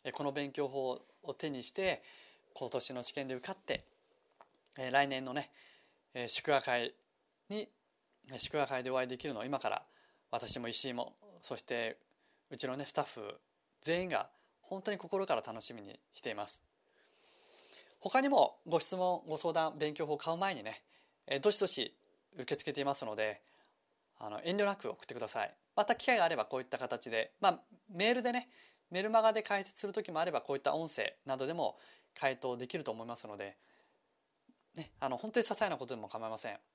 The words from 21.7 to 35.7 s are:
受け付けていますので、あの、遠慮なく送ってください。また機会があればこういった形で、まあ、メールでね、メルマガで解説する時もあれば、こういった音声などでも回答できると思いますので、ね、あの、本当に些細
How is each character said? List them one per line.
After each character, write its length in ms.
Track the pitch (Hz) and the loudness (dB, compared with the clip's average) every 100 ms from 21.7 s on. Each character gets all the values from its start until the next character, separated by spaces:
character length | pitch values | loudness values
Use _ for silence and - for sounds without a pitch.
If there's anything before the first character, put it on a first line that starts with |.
| - - _ _ _ _ | 2 -2 _ _ _ _
受 100 | - | -12
け 100 | 127 139 | -4 -4
付 140 | - | -2
け 40 | |
て 60 | 139 | 0
い 40 | |
ま 100 | 139 | 0
す 100 | 139 | 0
の 120 | 113 107 | -4 0
で、 240 | 107 101 _ _ _ _ _ _ _ _ | -2 -2 _ _ _ _ _ _ _ _
あ 120 | 110 | -8
の、 100 | 104 | -4
遠 140 | 165 196 | -2 2
慮 80 | |
な 120 | 202 196 | 2 0
く 120 | 110 | -4
送 140 | 95 | -6
っ 40 | - | -10
て 80 | |
く 60 | 123 | -6
だ 80 | 110 | -4
さ 160 | 117 | -2
い。 100 | 104 - _ | -4 -6 _
ま 100 | - | 2
た 100 | 208 | 4
機 120 | - - | 4 4
会 120 | 233 | 6
が 60 | |
あ 40 | 165 | 6
れ 80 | 151 | 4
ば 80 | |
こ 140 | 107 131 | 0 -2
う 20 | |
い 40 | |
っ 20 | 127 | -4
た 120 | 120 | -6
形 320 | 127 117 120 | -4 -4 -2
で、 220 | 113 - _ | 0 -2 _
ま 80 | 196 | 4
あ、 100 | 170 _ - - | 4 _ -20 -14
メ 200 | 175 214 | 2 4
ー 40 | |
ル 80 | 247 | 4
で 100 | 240 | 2
ね、 160 | 247 - - - _ _ | -2 -6 -20 -20 _ _
メ 120 | 175 | -2
ル 80 | 208 | 6
マ 120 | 226 | 8
ガ 100 | 220 | 8
で 100 | 220 | 4
解 220 | 214 202 | 2 0
説 160 | 190 - | 0 -6
す 60 | 202 | -4
る 60 | |
時 180 | 208 190 | -2 -2
も 100 | 156 | 0
あ 40 | |
れ 60 | 175 | 2
ば、 100 | 143 | 0
こ 140 | - | 0
う 20 | 139 | 0
い 40 | |
っ 20 | |
た 120 | 139 | 2
音 140 | 151 165 | 2 -2
声 280 | - 104 - - | -2 -4 -4 -6
な 100 | 131 | -2
ど 100 | 131 | -2
で 60 | |
も 260 | 170 127 - - - _ - | 0 0 -2 -20 -20 _ 0
回 200 | 139 131 | 0 2
答 180 | 131 123 | -2 -4
で 120 | 127 | -4
き 80 | 175 | -4
る 60 | |
と 80 | 135 | -4
思 120 | 113 | -6
い 20 | 113 | -8
ま 100 | 117 | -10
す 100 | 113 | -10
の 100 | 101 | -10
で、 200 | 101 - _ _ _ _ _ _ _ _ _ _ _ | -10 -12 _ _ _ _ _ _ _ _ _ _ _
ね、 180 | 165 - - | -14 -14 -4
あ 80 | 135 | -2
の、 80 | 127 | -2
本 160 | 220 | 0
当 80 | 233 | 0
に 40 | |
些 40 | 226 | 2
細 220 | 202 208 | 2 0